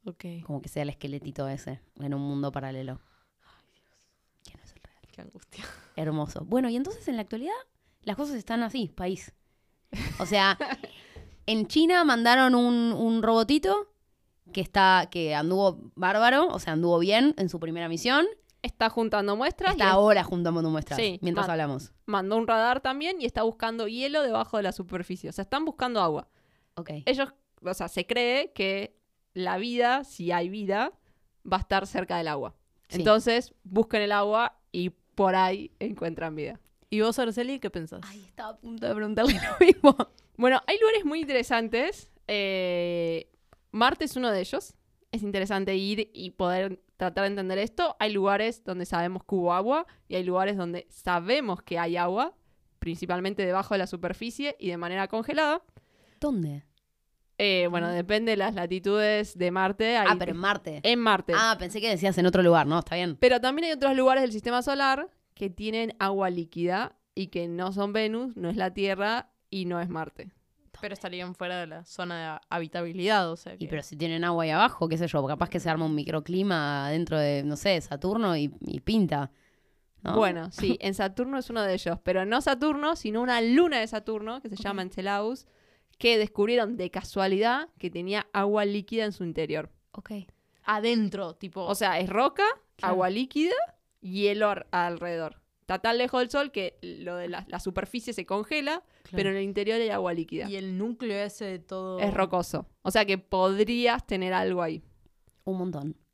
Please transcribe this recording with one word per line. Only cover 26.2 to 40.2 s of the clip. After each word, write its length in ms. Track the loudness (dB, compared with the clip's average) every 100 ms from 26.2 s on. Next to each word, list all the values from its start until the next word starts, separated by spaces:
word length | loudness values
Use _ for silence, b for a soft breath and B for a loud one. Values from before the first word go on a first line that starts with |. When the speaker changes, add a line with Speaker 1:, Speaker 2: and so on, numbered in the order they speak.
| -6 _ _ _ _ -16
Speaker 2:
Ok. 140 | -12 -8
Speaker 3:
Ellos, 240 | -2 0 0 -6 _ _
o 120 | -10
sea, 140 | -6 -6
se 180 | -6 -2
cree 460 | 0 2 0 -2
que 420 | -2 -2 -2 -6 _ _ _ _
la 240 | -8 -4 -2
vida, 440 | -2 2 2 2
si 280 | -2 -6 -2
hay 160 | 0 0
vida, 440 | -4 -2 0 0 -6 _ _ _ _
va 140 | -4 -2
a 20 |
estar 260 | 2 0 0
cerca 300 | -6 -4 -2
del 120 | -2
agua. 260 | -4 -6 -10 _ _ _
Speaker 2:
Sí. 120 | 0
Speaker 3:
Entonces, 520 | 6 6 6 0 0 _
busquen 360 | -4 2 2 2
el 120 | 2
agua 440 | 2 2 2 0 -4 _
y 180 | -6 -6 -6 _
por 200 | 2 4
ahí 380 | 6 4 2 -8 _
encuentran 560 | -8 -6 -6 -6 -8
vida. 240 | -6 -8 -10 _ _ _
Speaker 1:
¿Y 140 | 0
vos, 160 | 2 2
Araceli, 400 | -2 -2 -4 -4
qué 100 | -6
pensás? 320 | -8 -10 -12
Speaker 2:
Ay, 200 | -16 -20
estaba 260 | -20 -16 -14
a 20 | -14
punto 300 | -14 -6 -4
de 60 |
preguntarle 400 | -2 -2 2 4
<laughs> 260 | 4 0 6
lo 60 | 10
mismo. 280 | 10 10 6 0 _